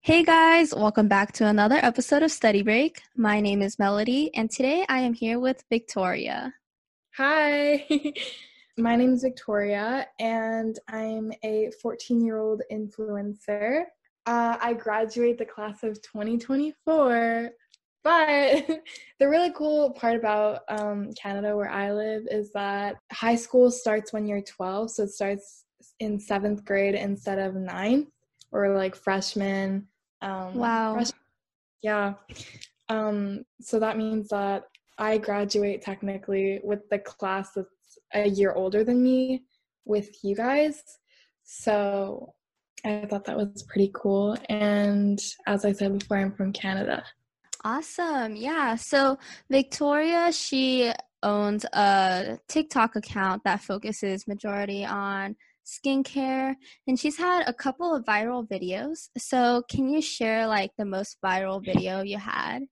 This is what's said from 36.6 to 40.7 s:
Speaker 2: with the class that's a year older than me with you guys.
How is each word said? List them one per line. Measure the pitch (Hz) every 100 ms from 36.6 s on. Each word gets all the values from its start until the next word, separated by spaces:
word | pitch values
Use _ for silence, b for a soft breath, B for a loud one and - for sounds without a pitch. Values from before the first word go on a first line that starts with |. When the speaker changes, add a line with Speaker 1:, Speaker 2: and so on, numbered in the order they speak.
Speaker 2:
with | 196 202 208
the | 202
class | 202 - 190 190 190 -
that's | 185 _ _ _ _
a | 208 208
year | 196 190
older | 175 190 208
than | 220 247
me | 254 254 262 262 _ _ _ _
with | - 208 202 -
you | 196 202
guys. | 240 285 302